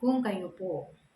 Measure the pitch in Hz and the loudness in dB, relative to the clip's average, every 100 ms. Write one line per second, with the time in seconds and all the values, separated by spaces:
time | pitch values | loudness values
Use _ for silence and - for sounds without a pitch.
0 | 247 262 233 190 175 - 190 156 - - | 2 4 2 0 -4 -6 -4 -4 -6 -16
1 | _ | _